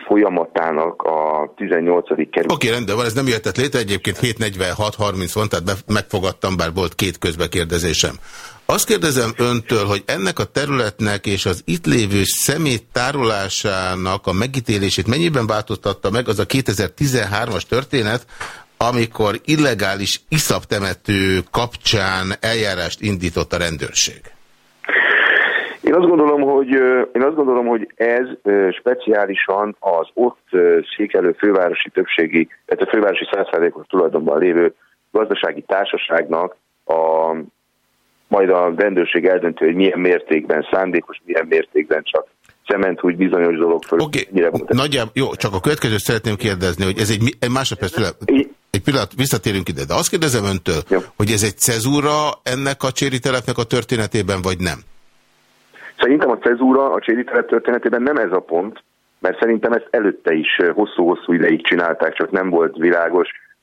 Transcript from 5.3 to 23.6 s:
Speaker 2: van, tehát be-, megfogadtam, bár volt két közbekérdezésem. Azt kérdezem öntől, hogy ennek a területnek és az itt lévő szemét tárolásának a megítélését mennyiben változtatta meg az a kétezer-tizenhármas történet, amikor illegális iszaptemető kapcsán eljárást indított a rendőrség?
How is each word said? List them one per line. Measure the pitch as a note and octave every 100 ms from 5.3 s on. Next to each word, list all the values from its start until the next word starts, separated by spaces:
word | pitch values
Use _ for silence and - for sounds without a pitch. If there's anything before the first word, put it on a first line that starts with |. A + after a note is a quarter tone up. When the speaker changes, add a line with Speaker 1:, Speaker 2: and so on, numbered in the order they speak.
Speaker 2:
van, | - G#2+
tehát | F2
be-, | E2+ F#2+ -
megfogadtam, | G#2+ - G#2 F#2 - G2 F#2
bár | E2
volt | E2 F2
két | - F#2+ E2+
közbekérdezésem. | F#2 E2 E2 F#2 E2 E2+ E2+ D#2 E2 B1 - - - - -
Azt | E3+ -
kérdezem | G#3 E3 C3 A#2 A2+
öntől, | A#2+ A#2+ A2 A2+
hogy | G2+ G2+ -
ennek | - F#2+ F2
a |
területnek | G#2 - C#3+ C#3 G#2+ - G#2+ G2+ A2
és | F#2+ G#2
az | F2+
itt | - E3+ D#3+
lévő | C3 G#2 G2+
szemét | F#2+ - - D3 D#3 A#2+ -
tárolásának | - B2 C#3+ A#2 G#2+ G2 - G#2+ F#2+ F#2 F#2 F#2 G2 -
a |
megítélését | F2+ B2 C3+ A#2 G#2 G2 - F#2+
mennyiben | C3 E3+ C#3+ A2
változtatta | G#2+ - G#2 G#2 G2 G2+
meg | G#2+ A#2+
az | G2+
a | G2
kétezer-tizenhármas | C3+ A#2+ G#2+ F#2+ - D3 B2+ G2 G#2 A#2+ F#2 -
történet, | A2+ C#3 C#3 G#2 G#2 - - - - - _
amikor | A#2 B2 A2+ - G#2+ G#2+
illegális | - D3+ C#3+ A2 G2 G2 G2 - -
iszaptemető | D#3 - F#2+ - G#2+ G2 F2+ - G2 F#2+ F#2+ E2+
kapcsán | - A#2+ - - G#2 F#2+ F#2 F#2 G#2
eljárást | A2 A2+ G#2 F#2 F2 -
indított | G#2+ F#2+ F2 E2+ D#2
a |
rendőrség? | F2